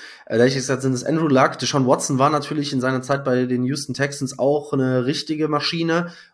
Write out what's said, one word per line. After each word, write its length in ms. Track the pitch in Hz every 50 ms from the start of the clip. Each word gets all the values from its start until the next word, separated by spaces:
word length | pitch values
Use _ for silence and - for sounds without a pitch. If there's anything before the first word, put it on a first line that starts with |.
| - - - - -
äh, 140 | - - 113
da 60 | 120
hätte 20 | 131
ich 80 | 135
gesagt, 260 | 135 127 - 135 127
sind 120 | 127 135 131
es 100 | 123 -
Andrew 240 | - 151 160 160 156
Luck, 320 | 135 127 135 160 170 -
Deshaun 260 | - 120 - 143 131
Watson 320 | 123 143 - - - 147 127
war 140 | 131 147
natürlich 420 | 156 147 143 - 151 151 143 143 -
in 80 | 131
seiner 220 | 123 131 131 127 127
Zeit 200 | - 139 139 139
bei 220 | 139 127 127 127
den 200 | 127 127 123 123
Houston 280 | 127 143 143 - - 123
Texans 460 | - 135 143 143 - 139 123 - -
auch 340 | 120 139 143 147 143 - -
eine 320 | 135 131 131 127 127 120
richtige 420 | 127 156 - - - 156 151 156 151
Maschine, 640 | 147 147 143 - - 165 165 165 165 170 175 175 - - - -